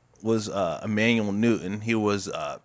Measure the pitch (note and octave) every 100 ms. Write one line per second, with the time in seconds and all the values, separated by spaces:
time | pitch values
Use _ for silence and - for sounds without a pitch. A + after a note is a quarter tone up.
0 | _ _ A2 A2+ G#2 G2 F2 D#2 G#2+ G#2+
1 | A2+ A#2 G#2 G2+ A#2 G2 F2+ G#2 A2 A2+
2 | G#2 G2+ F#2+ D#2+ D2 B1+